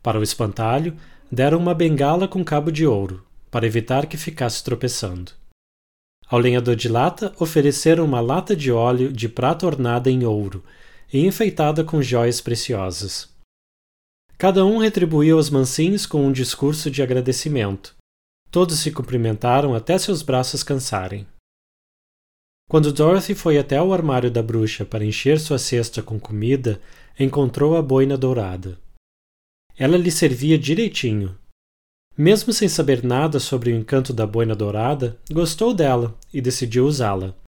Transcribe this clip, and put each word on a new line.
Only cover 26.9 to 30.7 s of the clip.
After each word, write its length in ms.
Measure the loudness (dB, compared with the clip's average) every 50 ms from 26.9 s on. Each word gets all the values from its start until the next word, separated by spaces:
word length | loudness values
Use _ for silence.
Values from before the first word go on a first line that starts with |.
| -20 -20 -20 -20 -4 -2
encontrou 560 | -2 0 2 0 0 0 0 0 2 2 2
a 80 | 2 2
boina 340 | 2 2 2 4 2 2
dourada. 640 | 0 0 0 0 -2 -4 -4 -8 -10 -10 -12 -14 -14 -18 -20 -20 -20 _ _ _ _ _ _ _ _ _ _ _ _ _ _ -6
Ela 200 | -2 2 4 4
lhe 140 | 4 2 2
servia 480 | 0 2 2 2 2 0 2 2 2 2
direitinho. 760 | 2 0